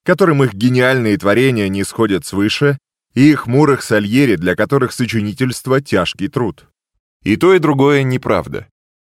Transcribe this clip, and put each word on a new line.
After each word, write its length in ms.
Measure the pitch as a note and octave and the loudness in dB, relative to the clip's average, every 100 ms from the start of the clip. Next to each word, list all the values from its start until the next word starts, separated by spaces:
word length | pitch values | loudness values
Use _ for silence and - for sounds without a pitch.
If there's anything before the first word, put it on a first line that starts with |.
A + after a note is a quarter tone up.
которым 380 | - F3 F#3 C#3 | -2 0 2 2
их 100 | C3 | 0
гениальные 680 | G2+ B2 B2+ B2+ C3 A2 G2 | 0 0 2 2 0 0 0
творения 500 | G2+ A2 C3+ A#2 G2 | 2 2 2 0 -2
не 160 | G2 | -4
сходят 420 | F#2+ - A2 F#2 - | -6 -2 -2 -2 -4
свыше, 520 | F#2+ G#2 - C#3+ C#3 _ _ _ | -2 -2 0 -2 -2 _ _ _
и 180 | A#2 D3 | 2 4
хмурых 480 | D3 A#2 B2+ D3+ B2+ | 4 0 2 2 2
Сальери, 520 | - G#2+ G2+ B2 C#3 | 0 -2 0 0 2
для 220 | F2 F2 F2+ | 0 0 -2
которых 360 | G#2+ C#3 B2 | 0 0 -2
сочинительство — 880 | - A#2+ A2+ G#2 - C3 A#2+ B2+ C3 | -4 -4 -4 -4 -4 -4 -4 -2 -2
тяжкий 460 | C#3 G2+ E2+ - F#2+ | 0 -2 -2 -6 -6
труд. 400 | C3+ A2+ - _ _ _ _ _ _ | -4 -6 -8 _ _ _ _ _ _
И 140 | C#3+ E3 | -4 0
то, 180 | E3+ | 4
и 60 | F#3+ | 2
другое 420 | D3+ C#3 C#3 C#3+ | 2 0 2 2
неправда. 640 | C3 B2+ - F#2+ C#2 A#1 - _ _ _ _ | 0 -4 -2 -2 -2 -12 -14 _ _ _ _